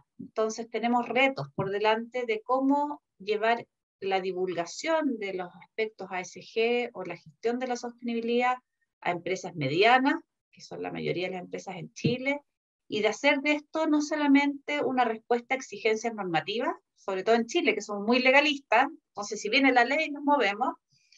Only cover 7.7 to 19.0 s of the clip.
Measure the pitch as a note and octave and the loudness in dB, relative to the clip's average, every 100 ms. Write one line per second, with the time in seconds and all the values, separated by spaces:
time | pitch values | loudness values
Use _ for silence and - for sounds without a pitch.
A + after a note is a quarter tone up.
7.7 | A#3+ A#3+ - A#3 A#3 A3+ A#3+ B3 B3 _ | -6 -8 -10 -6 -4 0 0 0 -2 _
8.7 | _ _ _ E3 F3 F3 F#3 F3 E3+ C3+ | _ _ _ -6 -6 -6 -6 -8 -6 -2
9.7 | D#3+ A3 B3+ C4+ E4 - _ _ - - | 4 6 6 4 0 -6 _ _ -20 -16
10.7 | F3 F3+ E3+ D#3 D#3+ F3+ F#3 F3+ F#3 G3 | -10 -8 -6 -4 -4 -4 -8 -10 -12 -12
11.7 | F3+ D#3 - A#3 B3+ C4+ C#4+ - _ _ | -12 -14 -4 -2 -2 -2 -4 -8 _ _
12.7 | _ _ G#3+ G#3 G#3+ C#4+ C#4+ C#4+ D4 - | _ _ -2 -2 2 2 2 0 -2 -2
13.7 | D#4+ D#4 D4 D4 D4+ C#4+ C#4 C#4+ C#4 - | -2 2 2 0 0 4 6 4 -2 -6
14.7 | D4 C4 B3+ A#3+ A3+ - A#3+ - C4 - | -4 -2 0 0 -2 -2 -2 0 -6 -6
15.7 | G3+ A3 A3 A#3 G#3+ F#3 D#3 E3+ A3 D4+ | -4 0 0 -2 -4 -2 -2 -2 -2 -4
16.7 | F#4 _ _ - F#3+ F#3+ A#3 A#3 F4 C4 | -6 _ _ -6 -2 2 2 2 2 2
17.7 | G#3 G#3+ G3+ G#3 B3 B3+ C#4 D4+ C#4 - | 0 -4 -4 2 4 6 6 6 0 2
18.7 | A3+ C#4 - | 2 2 -4